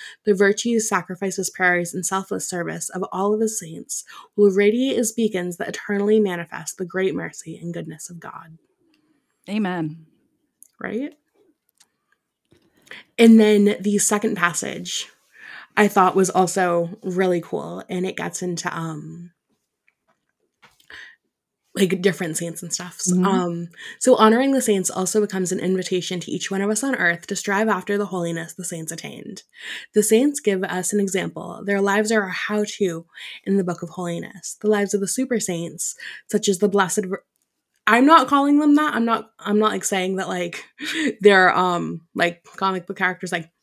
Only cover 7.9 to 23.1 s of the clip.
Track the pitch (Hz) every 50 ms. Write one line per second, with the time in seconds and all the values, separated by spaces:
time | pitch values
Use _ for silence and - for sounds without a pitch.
7.9 | 160 151 - - 175 170 - - - - 170 160 160 165 _ _ _ _ _ _
8.9 | _ _ _ _ _ _ _ _ _ _ _ - 208 220 208 185 180 175 156 156
9.9 | 156 165 - _ _ _ _ _ _ _ _ _ _ _ - _ _ - - -
10.9 | 202 226 277 294 - _ _ _ _ _ _ _ _ _ _ _ _ _ _ _
11.9 | _ _ _ _ _ _ _ _ _ _ _ _ _ _ _ _ _ _ _ -
12.9 | - - - _ - - 233 226 226 220 214 214 214 202 202 202 208 - 190 208
13.9 | 202 202 - - 214 208 214 220 - 175 175 175 165 - - - - - 175 180
14.9 | - - - - _ _ _ _ _ - - - - - - _ - - 208 202
15.9 | 208 202 185 185 - 190 190 180 - 190 185 175 - 202 185 175 170 175 170 170
16.9 | 190 - - 190 180 180 196 185 180 170 165 - - 156 143 165 175 190 - -
17.9 | 185 180 185 185 - - 165 175 175 - 180 180 175 165 - 175 - 165 165 165
18.9 | 160 151 156 160 165 170 170 175 _ _ _ _ _ _ _ _ _ _ _ _
19.9 | _ _ _ _ _ _ _ _ _ _ _ _ _ _ _ _ _ _ _ _
20.9 | - - - - - _ _ _ _ _ _ _ _ _ _ _ - 180 196 175
21.9 | 190 180 180 202 170 - 190 156 160 - 170 170 165 - 180 165 - - 180 180
22.9 | - - - 185